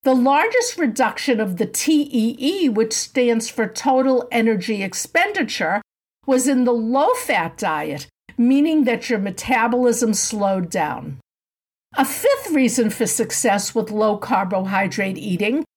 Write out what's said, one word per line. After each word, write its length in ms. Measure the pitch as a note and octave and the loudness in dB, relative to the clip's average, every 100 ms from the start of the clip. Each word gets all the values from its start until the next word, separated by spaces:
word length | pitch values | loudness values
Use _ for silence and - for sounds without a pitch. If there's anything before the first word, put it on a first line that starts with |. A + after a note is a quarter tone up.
the 100 | C4+ | 4
largest 640 | C4 B3 C#4+ G#4+ B4+ A#4 - | 4 4 4 2 0 0 -2
reduction 600 | D4 A3 A3+ - - A3+ | -2 0 -2 0 0 0
of 160 | G#3 F3+ | 0 -2
the 100 | G3 | -4
T 440 | - - D4+ C#4+ | -2 2 2 2
E 240 | B3 A3 - | 0 0 0
E, 300 | C4+ G4 D#4 | -2 0 0
which 240 | G#3+ A3 | 2 0
stands 560 | - - C4+ A#3+ A3+ A3+ | -2 -4 0 2 0 -2
for 200 | - A3 | -6 -6
total 600 | - C#4 C4 C4 B3+ B3 | -2 0 2 2 0 0
energy 520 | A#3+ A3+ G#3+ F3+ G#3 | 0 0 0 -2 -4
expenditure, 1000 | F#3+ - - E4+ G4 G4+ A#3 - E3 G3+ - _ _ _ - | -4 -8 -4 -2 0 -2 -4 -2 -2 -2 -6 _ _ _ 0
was 220 | C4 C4 | 0 2
in 180 | C4 B3 | 2 2
the 80 | |
low-fat 840 | A#3+ A3 C4 E4+ B4 - G#3+ E3 - | 0 0 2 2 0 0 -2 -2 -4
diet, 500 | F#3+ D#3 D#3 C#3 - _ - - | -4 -4 -4 -8 -12 _ -12 0
meaning 460 | A#3+ C4+ D4+ D#4 | 4 4 4 4
that 260 | B3 A3+ - | 2 0 -2
your 100 | A3 | -2
metabolism 920 | G3 F#3 - B3 A#3 B3 B3 A3+ A#3 | -2 -6 -2 0 2 2 2 2 0
slowed 560 | G3 - G#3+ G3+ F#3+ F3 | 0 -2 -2 0 0 -2
down. 500 | F#3+ D3+ A#2+ C3+ C3+ _ _ _ _ _ _ _ - | -2 -4 -4 -10 -14 _ _ _ _ _ _ _ -2
A 60 | |
fifth 480 | C4 - B4+ C#5 B4 | -2 0 0 0 0
reason 380 | D4+ B3 A#3+ A3 | 2 2 2 0
for 180 | - A#3 | 0 -2
success 680 | - A3+ - A#3 G3+ - | -2 -2 0 2 2 0
with 180 | A3+ - | -4 -4
low 260 | G#3 A3 G#3 | 0 0 0
carbohydrate 1000 | - A3 F#3+ F#3+ F#3+ F#3+ G3 - G3 F#3 | 0 -2 0 -2 0 -2 -2 -2 -4 -4
eating 460 | G3 F3 G3+ C#4 E4 | -4 -2 0 -2 -4